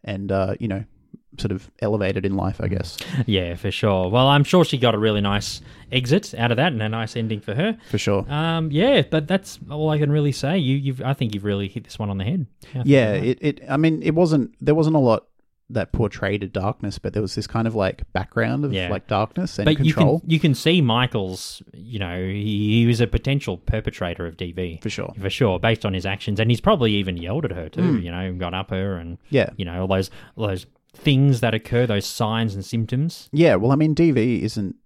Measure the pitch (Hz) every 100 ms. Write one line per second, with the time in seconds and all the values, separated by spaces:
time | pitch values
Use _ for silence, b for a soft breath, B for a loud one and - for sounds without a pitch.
0 | - 98 98 98 95 - 117 98 107 _
1 | _ - _ - 104 95 - _ 107 107
2 | 95 98 98 98 92 98 101 92 87 -
3 | B 135 120 98 87 87 104 - 110 95
4 | 92 113 131 143 143 185 160 139 120 107
5 | 110 104 101 101 - - B B B 127
6 | 127 170 - - 117 117 165 120 107 110
7 | 110 123 113 107 - 107 196 226 - 107
8 | - 101 107 147 165 165 160 143 233 262
9 | 139 156 147 190 - - - 147 156 151
10 | 147 151 147 131 135 190 131 139 135 127
11 | 120 135 120 104 101 101 98 120 - -
12 | 104 98 95 180 131 _ - 127 127 139
13 | 110 101 104 131 156 - - 139 160 151
14 | 165 160 175 156 113 _ 131 151 156 156
15 | 127 110 _ _ _ _ _ 117 95 -
16 | 107 - 101 101 98 98 95 - 104 -
17 | 98 92 90 - 107 117 113 110 95 -
18 | - 92 95 - 113 131 147 98 90 98
19 | - 101 110 - 90 - 110 156 160 151
20 | 160 156 - 160 165 131 160 175 131 113
21 | 123 117 95 92 - - - - 104 117
22 | 92 90 92 101 104 104 107 113 117 113
23 | 120 117 135 143 127 90 - 107 - -
24 | 90 85 85 80 90 85 90 85 110 -
25 | - - 98 - 120 92 113 113 - 95
26 | 95 101 - 101 113 117 - 208 117 104
27 | 95 87 85 127 160 90 80 - 175 127
28 | 85 87 92 90 87 90 98 95 98 90
29 | 85 85 - 135 98 - 90 87 95 95
30 | 92 B B - 107 92 - _ _ -
31 | - 135 139 123 117 110 - 120 123 104
32 | - - 110 113 113 98 95 117 113 123
33 | 160 - - 147 165 95 113 139 156 147
34 | 170 123 117 110 98 110 98 -